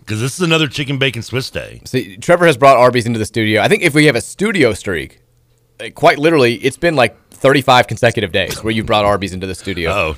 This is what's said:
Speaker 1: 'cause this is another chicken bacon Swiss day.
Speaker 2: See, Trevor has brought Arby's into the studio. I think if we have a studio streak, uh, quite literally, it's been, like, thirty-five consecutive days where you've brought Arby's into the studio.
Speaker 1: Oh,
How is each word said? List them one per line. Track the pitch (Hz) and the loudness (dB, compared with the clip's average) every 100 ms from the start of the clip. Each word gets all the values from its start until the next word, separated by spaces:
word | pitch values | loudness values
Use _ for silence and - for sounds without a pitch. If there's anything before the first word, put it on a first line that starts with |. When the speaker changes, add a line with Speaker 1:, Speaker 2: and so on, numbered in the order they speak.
| - | -8
Speaker 1:
'cause | 107 | -6
this | 131 - | -6 -2
is | |
another | 175 160 151 | 0 0 0
chicken | - 135 139 | -4 -6 -2
bacon | 135 117 | -2 -4
Swiss | 104 123 131 | -8 -8 -8
day. | - 55 60 - | -10 -12 -18 -8
Speaker 2:
See, | 131 95 98 | -6 -2 -2
Trevor | 139 175 170 | 2 2 4
has | 123 | 4
brought | 139 127 | 6 6
Arby's | 123 123 117 | 6 2 -2
into | 113 | -4
the | 104 | -4
studio. | 113 107 107 | -2 0 2
I | 107 | 2
think | 196 | 2
if | 170 | 2
we | 143 151 | 4 2
have | 120 | 2
a | |
studio | - - 202 202 120 | -4 -6 -2 2 0
streak, | 101 - 85 67 _ _ _ _ _ _ - | 0 -6 -6 -8 _ _ _ _ _ _ -18
uh, | 117 | -16
quite | - 156 147 | 0 2 2
literally, | 151 160 120 120 | 2 4 2 2
it's | 135 - | -4 -2
been, | 170 147 | -2 0
like, | 117 - _ | 0 -2 _
thirty-five | - 131 143 131 123 - | 0 2 2 4 2 2
consecutive | 117 120 120 101 | -2 -2 -2 -4
days | 98 90 - | -4 -4 -6
where | 110 | -4
you've | 113 107 | -4 -2
brought | 107 101 | 0 0
Arby's | 101 95 | 0 -4
into | 92 92 | -8 -10
the | 90 | -10
studio. | - 87 85 | -8 -6 -4
Speaker 1:
Oh, | 98 80 | -4 -4